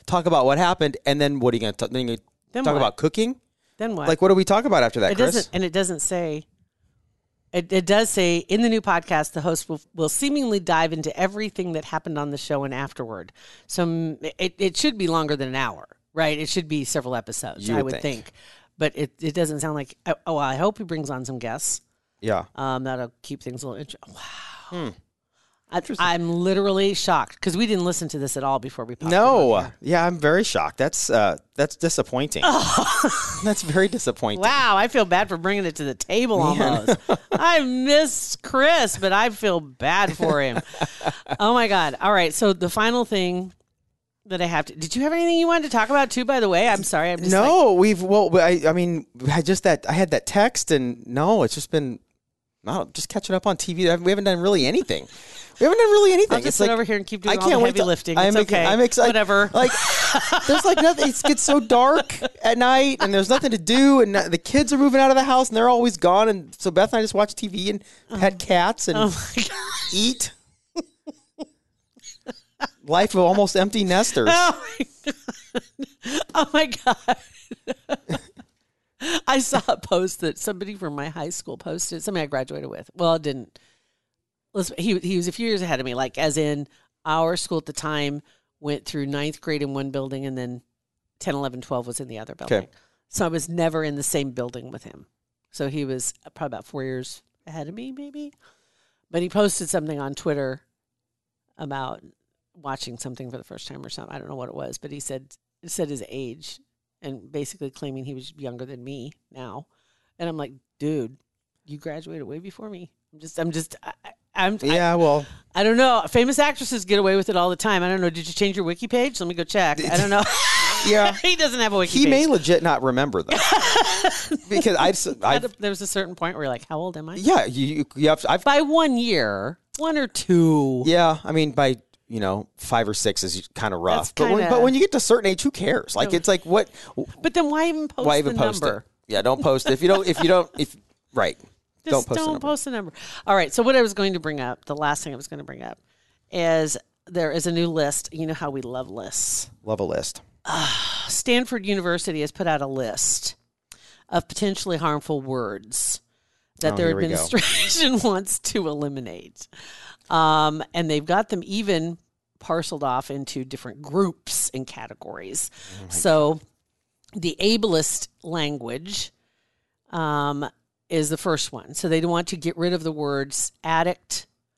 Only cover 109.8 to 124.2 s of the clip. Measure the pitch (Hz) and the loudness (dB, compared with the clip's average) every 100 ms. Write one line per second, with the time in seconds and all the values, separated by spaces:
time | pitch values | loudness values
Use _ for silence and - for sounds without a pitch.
109.8 | _ _ _ _ 170 160 139 135 _ _ | _ _ _ _ -8 -8 -10 -14 _ _
110.8 | 147 156 117 135 _ _ _ _ - 147 | -4 -4 -6 -10 _ _ _ _ -20 -16
111.8 | 165 151 160 160 117 151 190 - 220 185 | -12 -14 -14 -14 -12 -14 -16 -18 -18 -16
112.8 | 175 _ _ 151 156 - 165 160 156 - | -20 _ _ -20 -14 -6 -4 -4 -8 -12
113.8 | - - - - _ 202 185 214 139 170 | -16 -16 -20 -20 _ -2 -2 0 0 2
114.8 | 170 170 160 147 143 - _ 180 208 233 | 2 4 4 4 0 -14 _ 0 2 6
115.8 | 262 233 - 240 247 277 294 285 240 240 | 6 4 2 2 2 4 2 0 -4 -6
116.8 | 180 202 190 196 190 180 180 180 214 196 | 0 2 4 2 2 2 2 0 0 2
117.8 | 180 190 175 165 160 - 202 190 170 170 | 2 2 0 -2 -8 -2 0 0 -4 -4
118.8 | 233 247 262 240 175 170 170 208 170 147 | -2 0 0 -2 -6 -6 -2 0 2 0
119.8 | 156 175 202 202 202 - - - - 988 | 0 2 2 2 2 0 2 2 2 0
120.8 | 932 208 202 196 359 339 302 247 220 202 | 2 4 4 2 0 2 2 0 0 2
121.8 | 180 262 294 269 311 240 143 170 165 131 | 2 4 4 6 4 2 4 2 4 2
122.8 | 131 127 139 95 - - - - - - | 2 0 0 -2 -2 -2 2 2 2 2
123.8 | - - 359 - | 2 0 -2 -2